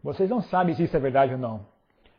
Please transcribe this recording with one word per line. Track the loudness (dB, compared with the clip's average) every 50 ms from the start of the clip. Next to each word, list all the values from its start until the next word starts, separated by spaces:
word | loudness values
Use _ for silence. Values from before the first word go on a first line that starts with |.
| -10
Vocês | -6 -4 -2 -2 0
não | 0 -2 -2
sabem | -2 0 0 2 2 2
se | 0 0
isso | 0 0
é | 0
verdade | 0 2 4 4 4 2 2
ou | -2
não, | -6 -6 -8 -10 -12 -16 _ _ _ _ _ _ _ _ _